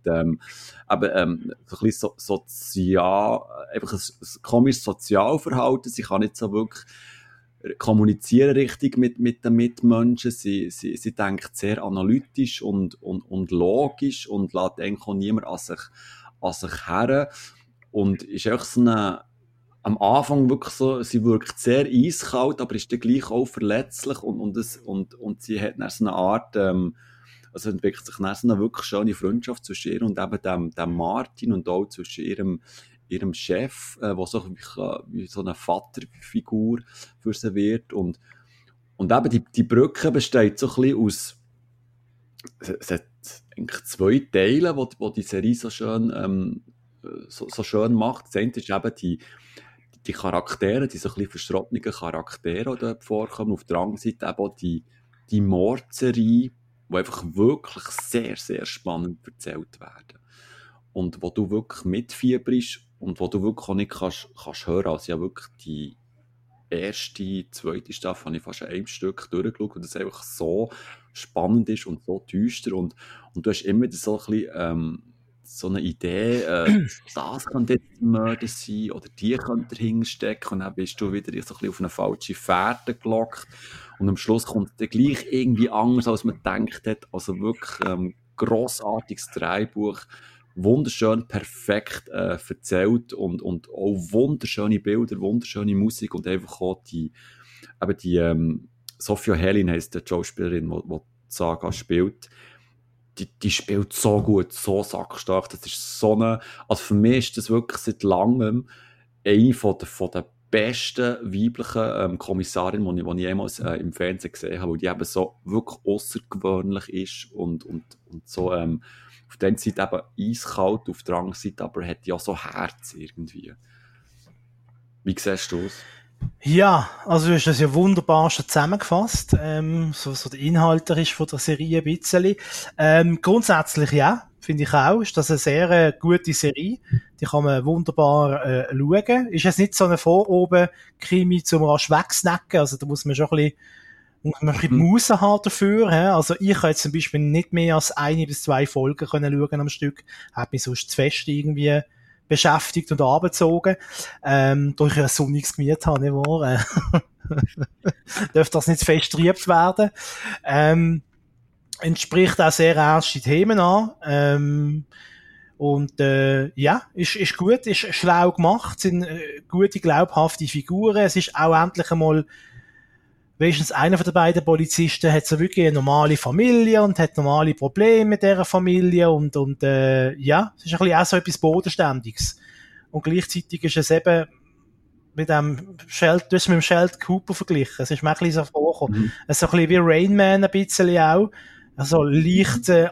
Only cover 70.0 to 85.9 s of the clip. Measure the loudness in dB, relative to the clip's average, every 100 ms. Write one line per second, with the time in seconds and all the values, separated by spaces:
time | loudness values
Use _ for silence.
70 | -10 -12 -16 -6 -4 -2 -4 -10 -20 -20
71 | _ -20 -10 -4 0 2 0 -4 -8 -10
72 | -8 -8 -6 -4 -2 -4 -6 -6 -6 -8
73 | -20 -20 -16 -6 -4 -4 0 0 0 -4
74 | -6 -6 -4 -4 -4 -6 -4 -4 -6 -8
75 | _ _ _ _ -20 -10 -6 -4 -6 -6
76 | -6 -2 -2 -2 -2 0 2 2 0 -8
77 | -14 -12 -10 -12 -8 -4 -2 -2 -4 _
78 | 0 0 -2 -4 -10 -12 -10 -8 -8 -10
79 | -16 -6 -4 -2 -4 -6 -8 -6 -4 -2
80 | -4 -6 -6 -6 -8 -8 -8 -8 -10 -6
81 | -6 -6 -8 -10 -12 -10 -10 -6 -8 -4
82 | -4 -4 -10 -8 -2 0 0 -2 -8 -8
83 | -2 -2 -2 -8 -20 -20 -20 -20 -20 -4
84 | -2 0 0 0 0 -4 -6 -6 -2 2
85 | 2 0 -2 0 2 2 2 2 2